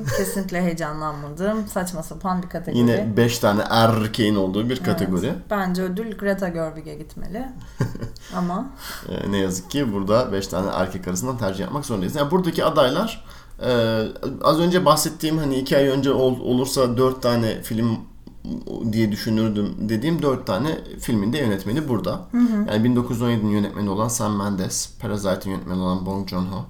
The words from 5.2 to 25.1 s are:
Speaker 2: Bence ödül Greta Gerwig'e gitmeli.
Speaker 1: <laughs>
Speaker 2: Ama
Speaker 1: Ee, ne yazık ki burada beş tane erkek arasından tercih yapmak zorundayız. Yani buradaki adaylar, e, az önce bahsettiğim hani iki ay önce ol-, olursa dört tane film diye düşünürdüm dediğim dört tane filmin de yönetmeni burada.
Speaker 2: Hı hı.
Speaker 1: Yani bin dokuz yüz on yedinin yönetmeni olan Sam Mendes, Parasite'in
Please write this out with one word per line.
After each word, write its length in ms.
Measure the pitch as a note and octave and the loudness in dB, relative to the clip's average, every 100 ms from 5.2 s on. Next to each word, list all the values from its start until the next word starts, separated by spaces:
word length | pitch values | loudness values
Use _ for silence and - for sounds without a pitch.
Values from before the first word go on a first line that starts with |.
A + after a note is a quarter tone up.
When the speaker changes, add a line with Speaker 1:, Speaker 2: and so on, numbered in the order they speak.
| A#2 F3 - | -2 -4 -4
Speaker 2:
Bence 320 | G#3 F#3 F3+ | -2 0 -2
ödül 360 | F#3 F3+ A3+ G3 | -2 -4 -6 -4
Greta 300 | G3+ F#3+ F#3 | -2 0 -2
Gerwig'e 460 | E3 D#3+ D#3 D#3 | -4 -6 -6 -12
gitmeli. 520 | D3+ D#3 - E3 G#3 C4 B3 - - - | -12 -12 -8 -8 -6 -8 -10 -10 -4 -4
Speaker 1:
<laughs> 460 | - - - - F#3 | -4 -10 -12 -8 -4
Speaker 2:
Ama 340 | F3 F#3 C4+ - - - - | -2 -2 -6 -10 -14 -12 -6
Speaker 1:
Ee, 240 | - - | -4 -2
ne 60 | G2+ | 0
yazık 320 | F#2+ F#2 - | 0 -2 -4
ki 220 | C#3+ B2+ | -2 0
burada 400 | G2+ G2 A2+ B2+ | 0 2 2 2
beş 140 | G2 - | -2 -2
tane 240 | F2 F#2+ | -2 -2
erkek 340 | D2+ F#2 F#2+ F2+ | 0 -2 -4 -4
arasından 300 | F2+ B2+ A#2+ | -4 -2 -2
tercih 220 | G2 F#2+ | -2 -2
yapmak 260 | G2 A#2 - | -4 -4 -2
zorundayız. 280 | G#2 F#2+ C#3+ | -2 -2 0
Yani 140 | C#3+ | 2
buradaki 340 | F#3 E3 D#3+ | 2 2 2
adaylar, 600 | D3+ D3 C3 D#3 A3+ - - - - - | 2 4 4 4 -2 -4 -14 -18 -16 -4
e, 380 | B2 A#2+ A2+ A2 A2 - - - | 2 4 4 2 0 -4 -6 0
az 140 | - D#3 | 2 4
önce 240 | F3 F3+ | 4 4
bahsettiğim 540 | C#3+ D3+ D#3+ - D#3 D#3+ | 6 4 2 -2 0 0
hani 180 | C#3+ C3 | 0 0
iki 180 | B2+ C#3+ | 2 4
ay 120 | C#3 | 4
önce 220 | C3+ C3+ | 4 2
ol-, 280 | B2 C3 B2 | 4 4 2
olursa 560 | - B2 C3+ C#3+ B2 A#2+ | 0 2 2 2 2 4
dört 260 | C3 C3 | 2 2
tane 400 | A#2+ A#2+ A2 G#2 | 2 2 2 0
film 360 | - A2 A#2 A2 - - - - - - - A1+ A2+ | -2 0 0 0 -6 -18 -18 -14 -10 -8 -8 -4 -2
diye 200 | A2 G#2+ | 2 2
düşünürdüm 640 | G#2 A#2 A2 A2+ G#2 G2+ - | 2 0 2 2 2 -2 -2
dediğim 440 | G#2 A2 D3+ E3 | -2 0 0 2
dört 240 | C#3+ B2 - | 2 0 0
tane 320 | F#2+ D3+ - - - | 0 0 -4 -8 -8
filmin 320 | - A2 G2+ | 0 2 2
de 60 | D3 | 2
yönetmeni 500 | A#2+ F#2+ G2+ C3+ C#3+ | 0 0 -2 -2 0
burada. 240 | A2 - - - | -2 -2 -4 -2
Speaker 2:
Hı 80 | A#3+ | 2
hı. 280 | A#3+ G#3 G#3+ | 2 2 0
Speaker 1:
Yani 120 | G#2+ | 2
bin 120 | B2 B2 | 4 4
dokuz 200 | B2 A#2 | 2 0
yüz 60 | |
on 80 | A#2+ | 0
yedinin 200 | A2+ G#2+ | 2 2
yönetmeni 400 | G#2 G2+ - G2+ | 2 0 -2 -2
olan 180 | G2 A#2+ | 0 0
Sam 280 | A#2 G#2+ G#2 | 0 0 0
Mendes, 540 | G2+ F#2+ G#2+ - - - | -2 -2 -4 -4 -6 -8
Parasite'in 500 | G#2+ | -4